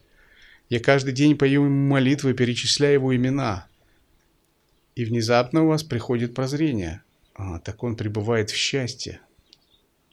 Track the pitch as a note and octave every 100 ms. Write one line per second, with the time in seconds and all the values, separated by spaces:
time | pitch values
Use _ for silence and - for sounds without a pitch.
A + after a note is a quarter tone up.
0 | _ _ _ _ - - - A#2+ A#2 C#3
1 | C3 B2+ D3 D3 C3+ C#3 C#3+ C#3 C#3 C#3
2 | C3 C3+ C3+ A#2+ B2 A#2 B2 - C#3+ C#3+
3 | C3 B2+ B2+ C#3 B2 F#2 - _ _ _
4 | _ _ _ _ _ _ _ _ _ -
5 | A2+ A#2 A2 A#2+ B2 D#3+ D#3+ D#3 D#3 A#2+
6 | - B2 A#2+ A#2+ C3 D3 D#3+ A2+ E2+ G2
7 | _ _ _ - G2 E2 - - A#2+ A2
8 | G#2+ G#2 G#2 A#2 G#2+ - - C#3 A#2+ -
9 | - - _ _ _ _ _ _ _ _
10 | _